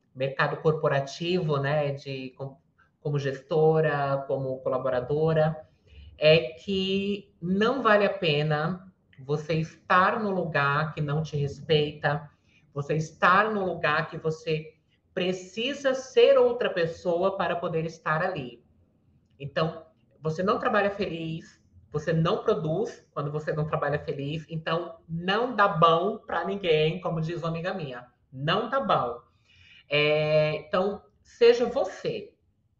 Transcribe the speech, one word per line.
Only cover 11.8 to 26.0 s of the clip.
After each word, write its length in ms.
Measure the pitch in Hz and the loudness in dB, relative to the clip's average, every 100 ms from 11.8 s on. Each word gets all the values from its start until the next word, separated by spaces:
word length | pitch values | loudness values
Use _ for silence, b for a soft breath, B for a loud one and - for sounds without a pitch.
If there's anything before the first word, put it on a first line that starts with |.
| 147 - 151 151 - b b b _ | 2 -2 -2 -2 -6 b b b _
você 220 | 143 143 156 | -10 -2 -2
estar 560 | 156 - 190 190 214 | -2 0 4 6 4
no 140 | 214 185 | 0 -2
lugar 440 | 165 156 151 156 | -2 0 0 -2
que 80 | 160 | -4
você 560 | 160 156 165 156 156 - _ _ _ | -4 -4 -4 -4 -6 -18 _ _ _
precisa 800 | - 180 185 - - 247 277 277 | -2 -2 -2 -8 -6 -6 -2 -2
ser 440 | 262 - 240 254 269 | -2 0 6 8 8
outra 320 | 247 233 208 | 6 2 -2
pessoa 680 | 175 165 - 185 170 190 196 | 0 -2 -2 -2 0 0 0
para 180 | 175 175 | -2 -2
poder 300 | 175 160 160 | -2 -4 -4
estar 360 | - 170 156 | -6 -2 -2
ali. 400 | 185 151 123 - _ _ _ _ _ _ _ _ | -2 -4 -10 -14 _ _ _ _ _ _ _ _
Então, 460 | 139 - 160 - - _ _ _ | -8 -2 -2 -4 -16 _ _ _
você 220 | 160 160 | -6 -2
não 160 | 190 247 | 0 0
trabalha 320 | 254 214 196 | 0 2 0
feliz, 720 | 196 175 165 160 165 - _ _ - _ | -2 -6 -6 -8 -8 -12 _ _ -20 _
você 200 | 147 - | -6 0
não 320 | 165 165 226 | 2 2 2
produz 640 | - 190 156 165 233 - _ | 0 0 0 -2 -4 -6 _
quando 200 | - 147 | -8 -6
você 220 | 151 170 | -4 -4
não 120 | 160 151 | -4 -2
trabalha 340 | 151 147 147 | -2 -2 -4
feliz, 460 | - 139 139 160 - | -4 -6 -6 -6 -8
então 480 | 160 - 165 175 - - | -8 -4 -4 -4 -12 -10
não 480 | 165 180 208 254 214 | -6 -2 0 0 2
dá 120 | 196 | 2
bom 500 | 160 165 165 | 6 6 6